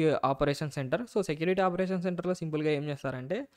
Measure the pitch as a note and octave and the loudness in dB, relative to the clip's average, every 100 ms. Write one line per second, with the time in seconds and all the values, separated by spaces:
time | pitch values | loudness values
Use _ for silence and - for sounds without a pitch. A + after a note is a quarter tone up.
0 | D#3 C#3 C3+ C#3 C#3+ C#3+ D3+ D3 C3 E3 | 4 2 0 2 2 0 -4 -4 -2 -2
1 | A#3 G#3+ F3+ D3+ E3 F#3+ F#3 F3 F#3 F#3 | 0 -2 0 0 0 2 2 2 0 0
2 | F#3 F3 F3 F3+ D#3+ D3+ D3+ D3 D3 C#3 | -2 -2 -2 -2 -2 0 2 0 -2 -4
3 | C3+ C3 B2+ G3 C#4 | -4 -6 -4 -4 -6